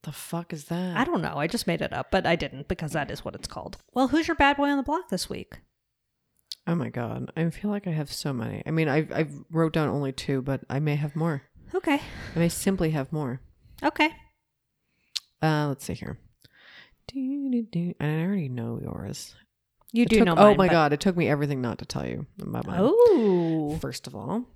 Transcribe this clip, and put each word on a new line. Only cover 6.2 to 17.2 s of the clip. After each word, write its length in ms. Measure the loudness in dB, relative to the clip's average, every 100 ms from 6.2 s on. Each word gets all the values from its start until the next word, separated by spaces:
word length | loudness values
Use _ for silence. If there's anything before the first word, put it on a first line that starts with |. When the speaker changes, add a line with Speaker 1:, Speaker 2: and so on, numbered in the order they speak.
| _ _ _ -12 -4
Speaker 1:
Oh 80 | -4
my 140 | -2
God. 420 | -6 -6 -6 -8 -4
I 120 | -4
feel 200 | -4 -6
like 160 | -6 -4
I 40 |
have 200 | -6 -6
so 220 | -6 -6
many. 280 | -4 -6 -8 -4
I 40 |
mean, 160 | 0 2
I've, 220 | 0 0
I've 220 | -2 -4 -6 -6
wrote 240 | 0 0
down 140 | 2 0
only 220 | 0 -4
two, 300 | -6 -2 -2
but 200 | -2 -6 -4
I 100 | -2
may 160 | 0 0
have 200 | -2 -2
more. 280 | -2 -2 _ -20 -6
Speaker 2:
Okay. 280 | -4 0 -2 -2 -14 -8 0
Speaker 1:
I 40 |
may 100 | 0
simply 420 | 2 -2 0 0
have 200 | 0 -4
more. 280 | -4 -4 -6 -12 _ _ -4
Speaker 2:
Okay. 280 | -4 2 0 0 -20 _ _ _ _ _ _ _ _ -12 _ _
Speaker 1:
Uh, 260 | 0 2 0
let's 180 | -4 -6
see 80 |
here. 260 | -8 -8 -12 _ _ _ _ -20 -20 -20 _ -12
Do, 420 | -8